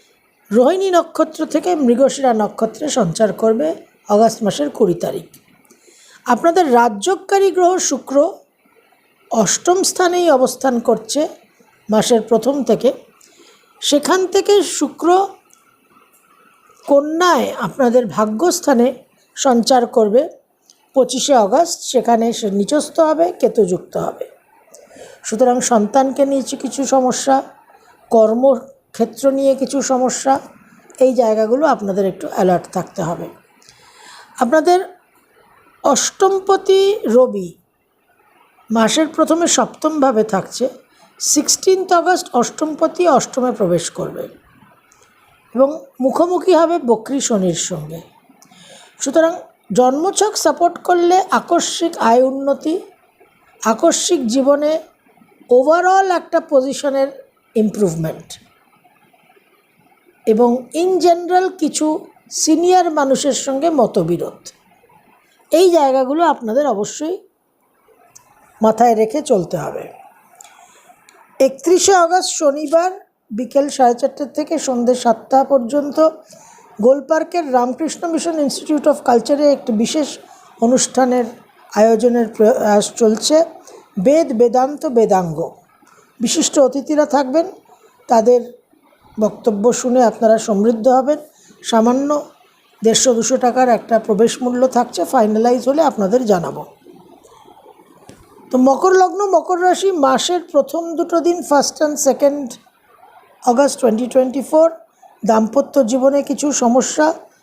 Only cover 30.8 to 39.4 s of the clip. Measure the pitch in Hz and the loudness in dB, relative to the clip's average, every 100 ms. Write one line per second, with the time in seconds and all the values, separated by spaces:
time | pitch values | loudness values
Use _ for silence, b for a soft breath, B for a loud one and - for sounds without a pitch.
30.8 | _ - 262 247 220 214 220 262 311 226 | _ 0 2 2 0 2 0 0 0 0
31.8 | 202 190 196 175 - - 185 175 - 185 | -2 -2 -2 -4 -10 -2 0 0 -2 -10
32.8 | - - 160 165 170 - _ _ B B | -10 -8 -8 -8 -12 -16 _ _ B B
33.8 | B B B B B - 240 311 311 359 | B B B B B -6 0 2 2 2
34.8 | 381 - _ _ _ _ _ _ _ _ | 0 -14 _ _ _ _ _ _ _ _
35.8 | - 269 - - 381 392 392 381 381 381 | -2 -2 -2 0 0 0 0 -2 2 2
36.8 | 392 427 277 233 247 202 175 - _ _ | 2 0 0 2 2 -2 -10 -14 _ _
37.8 | _ _ _ _ _ _ _ _ - 226 | _ _ _ _ _ _ _ _ -6 0
38.8 | 220 254 311 320 311 330 | 0 0 -2 0 0 2